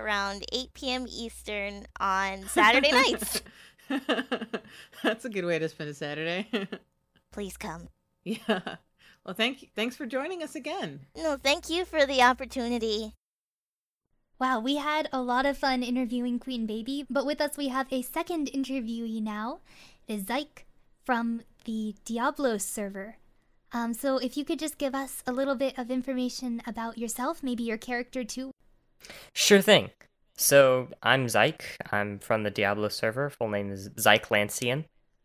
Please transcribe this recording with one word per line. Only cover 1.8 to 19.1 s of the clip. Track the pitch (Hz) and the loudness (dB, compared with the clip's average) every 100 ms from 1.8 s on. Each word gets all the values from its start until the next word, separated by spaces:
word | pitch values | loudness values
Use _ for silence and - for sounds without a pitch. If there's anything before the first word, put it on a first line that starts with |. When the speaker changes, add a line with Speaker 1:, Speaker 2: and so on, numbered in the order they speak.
| - - | -12 -4
Speaker 1:
on | 196 190 196 196 190 | 0 2 0 -4 -2
Saturday | - 214 254 277 | 6 8 8 6
nights. | 494 523 240 - - - - - _ - | 6 4 2 -2 -6 -8 -16 -20 _ -6
Speaker 2:
<laughs> | - - 233 247 247 220 - - - - - | -4 -2 -2 -2 -6 -6 -10 -12 -20 -20 -4
That's | - 226 254 | -2 -2 -4
a | |
good | 202 175 | -4 0
way | 160 | 0
to | 160 | -2
spend | - 151 | -6 -10
a | |
Saturday. | 143 147 147 160 175 226 | -8 -6 -4 -2 -4 -4
<laughs> | 214 196 - _ _ _ _ _ | -4 -6 -10 _ _ _ _ _
Speaker 1:
Please | - 196 - | -12 -10 -10
come. | 180 160 170 - _ _ | -10 -10 -14 -20 _ _
Speaker 2:
Yeah. | - 220 - 185 - - _ _ - - - | -8 -6 -2 -2 -2 -12 _ _ -20 -18 -10
Well, | 180 | -2
thank | 233 269 | -2 -2
you. | - - | -8 -4
Thanks | 233 240 | -4 -4
for | 262 | -4
joining | 262 349 370 | -4 -4 -6
us | 302 311 | -8 -8
again. | 294 370 208 139 - - | -8 -6 -6 -10 -16 -6
Speaker 1:
No, | 320 277 | -4 0
thank | 269 330 - | 2 0 0
you | 330 370 | -4 -2
for | 311 277 | 2 2
the | 262 | 6
opportunity. | 247 254 262 262 233 240 220 214 220 - _ _ _ _ _ _ _ _ _ _ _ - | 6 6 -2 -6 -2 -2 -2 -2 -4 -12 _ _ _ _ _ _ _ _ _ _ _ -4
Speaker 3:
Wow, | 254 247 | -2 0
we | 240 294 | 0 -2
had | 285 302 302 | 0 -2 0
a | 262 | -2
lot | 247 247 277 | 0 2 2
of | 277 | 0
fun | 277 254 | 0 0
interviewing | 247 247 247 240 247 240 | 0 -2 -2 -2 -2 -4
Queen | - 247 220 | -4 -6 -4
Baby, | 220 233 277 285 | -4 -6 -6 -2
but | 262 269 | 0 0
with | 294 | 0
us | 294 294 | -2 -2
we | 277 | -4
have | 254 262 | -2 -2
a | 262 | -4
second | 247 330 339 339 269 | -4 -4 -4 -2 -2
interviewee | 269 262 269 226 233 233 | -2 -2 -4 -4 -4 -4